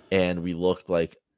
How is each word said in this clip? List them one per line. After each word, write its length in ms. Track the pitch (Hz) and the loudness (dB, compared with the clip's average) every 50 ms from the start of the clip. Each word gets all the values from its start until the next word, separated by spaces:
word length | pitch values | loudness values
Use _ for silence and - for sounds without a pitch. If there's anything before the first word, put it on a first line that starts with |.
| _ _ | _ _
and 320 | 95 95 90 90 90 87 85 | 0 2 2 2 0 -2 -4
we 100 | 90 85 | -6 -4
looked, 360 | 82 90 90 90 - - - | 0 0 0 0 -2 -4 -2
like, 260 | 90 85 85 82 - _ _ _ _ | -2 -2 -2 -4 -6 _ _ _ _